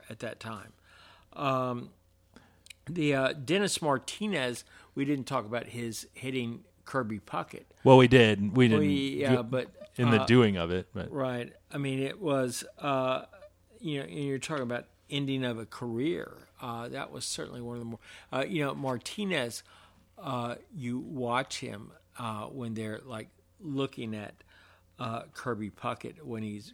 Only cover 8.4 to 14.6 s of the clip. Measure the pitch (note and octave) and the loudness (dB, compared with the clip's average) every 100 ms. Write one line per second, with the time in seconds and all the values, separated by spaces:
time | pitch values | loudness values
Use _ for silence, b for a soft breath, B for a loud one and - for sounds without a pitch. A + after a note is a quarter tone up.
8.4 | G2+ B2 B2 A2 D3 C#3+ C3+ C#3+ C#3 B2+ | 4 6 8 8 4 2 0 0 2 2
9.4 | A#2 B2+ - - - - A#2+ A2 - B2 | 2 -4 -4 -10 -10 0 4 4 8 8
10.4 | A2+ F#2+ E2+ F2+ F2+ G2+ G#2 C#3 C3 A#2+ | 8 4 0 -2 -4 -8 -6 -4 -4 -4
11.4 | A#2+ - - D3+ C#3 C3+ C3+ - F3+ C#3 | -8 -14 -10 -6 -2 -2 -4 -4 0 2
12.4 | B2+ A#2 - - C#3+ C3+ C3 C3 - - | 0 -2 -10 -8 -2 0 0 -2 -4 -16
13.4 | - _ _ - F#3+ C#3+ C#3 E3 C#3+ C3+ | -20 _ _ -10 -6 -6 -6 -6 -4 -4
14.4 | - D3+ | -4 -4